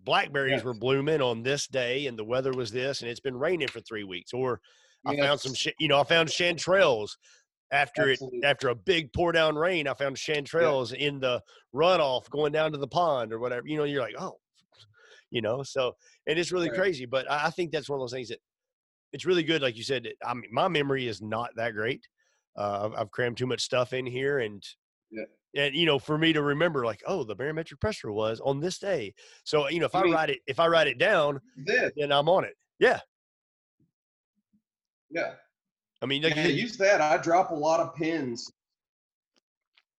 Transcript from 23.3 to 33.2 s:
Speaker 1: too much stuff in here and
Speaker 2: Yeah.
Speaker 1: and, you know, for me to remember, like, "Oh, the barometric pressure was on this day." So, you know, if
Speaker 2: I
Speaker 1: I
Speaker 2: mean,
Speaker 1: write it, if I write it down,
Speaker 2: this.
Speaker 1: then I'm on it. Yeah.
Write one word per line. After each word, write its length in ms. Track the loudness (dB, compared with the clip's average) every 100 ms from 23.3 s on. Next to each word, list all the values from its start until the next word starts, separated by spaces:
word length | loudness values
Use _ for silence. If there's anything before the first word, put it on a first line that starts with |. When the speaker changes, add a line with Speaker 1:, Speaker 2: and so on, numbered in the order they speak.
| -2
Speaker 1:
too 80 | -4
much 160 | -4
stuff 300 | -2 0 0
in 140 | -4 -6
here 320 | -4 -2 -2
and 240 | -4 -6 -16 -20 _ _ _
Speaker 2:
Yeah. 140 | -14 -14 _ _ -2
Speaker 1:
and, 180 | 0
you 120 | 2 4
know, 120 | 4
for 200 | 2 2
me 140 | 4
to 80 | 4
remember, 420 | 2 2 2 2 -2
like, 160 | -4 -6
"Oh, 180 | -4
the 100 | -4 -6
barometric 440 | -6 -6 -8 -6
pressure 320 | -4 -4 -4
was 280 | -2 -2 0
on 200 | -2 0
this 180 | -2 -4
day." 360 | -2 -2 -4 -10 -20 -18
So, 240 | 0 0 2
you 120 | 0
know, 60 | 0
if 80 |
Speaker 2:
I 40 | 4
Speaker 1:
I 40 |
Speaker 2:
mean, 140 | 4 4
Speaker 1:
write 140 | 2
it, 100 | -2 -4
if 140 | 2
I 80 | 6
write 200 | 6 4
it 100 | 4
down, 420 | 4 4 4 0 -10 -10
Speaker 2:
this. 360 | -2 0 0 -2
Speaker 1:
then 160 | 2
I'm 160 | 4 6
on 160 | 4
it. 120 | 2 -8 _ _
Yeah. 200 | 4 4 -4 _